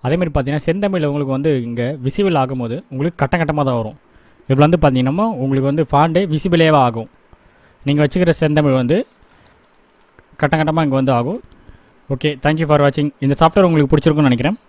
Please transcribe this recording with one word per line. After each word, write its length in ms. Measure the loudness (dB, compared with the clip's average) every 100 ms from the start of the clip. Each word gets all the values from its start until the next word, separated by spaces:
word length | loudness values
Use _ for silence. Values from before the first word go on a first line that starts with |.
| -2
அதே 80 | -2
மாதிரி 140 | -2
பார்த்தீங்கன்னா, 320 | -2 -2 -4 -2
செந்தமிழ் 400 | -2 -2 -2 -2
உங்களுக்கு 240 | -2 -4 -2
வந்து 160 | 0 -2 -4
இங்க 140 | -4 -6 -4 -6
விசிபிள் 300 | -2 0 0
ஆகும்போது 360 | -2 -4 -6 -8 -10
உங்களுக்கு 280 | -6 -6 -2
கட்டம் 180 | -2 -2
கட்டமா 200 | -2 0 0
தான் 100 | -2
வரும். 180 | -4 -12 _ _ _ _ -4
இதுல 160 | 2 4
வந்து 120 | 4
பார்த்தீங்கன்னா, 440 | 2 2 0 0 -2 -2
உங்களுக்கு 260 | -2 -2 0
வந்து 140 | -2 0
ஃபாண்டே 300 | 2 2 2 0
விசிபிளேவா 460 | -2 0 2 4 4 2
ஆகும். 200 | -2 -12 _ _ -20 _ _ _ _ -2
நீங்க 140 | 0
வச்சுக்கிற 300 | 0 2 0 0
செந்தமிழ் 380 | 0 2 2 0
வந்து 160 | 0 -2 -2 _ _ _ _ _ _ _ _ _ _ _ _ _
கட்டம் 200 | -2 0
கட்டமா 220 | 0 0 0
இங்க 100 | 0
வந்து 120 | 0 0
ஆகும். 220 | -2 -6 -12 -20 -20 -20 _ _ _
ஓகே, 160 | -4 -4 -2
thank 140 | -2 -2
you 60 | 2
for 80 | 2
watching. 240 | 2 2 -4 -2
இந்த 100 | -4 2
சாஃப்ட்வேர் 260 | 2 4 4
உங்களுக்கு 220 | 4 2
பிடிச்சிருக்கும்னு 380 | 2 2 2 2
நினைக்கிறேன். 260 | 2 -2 -4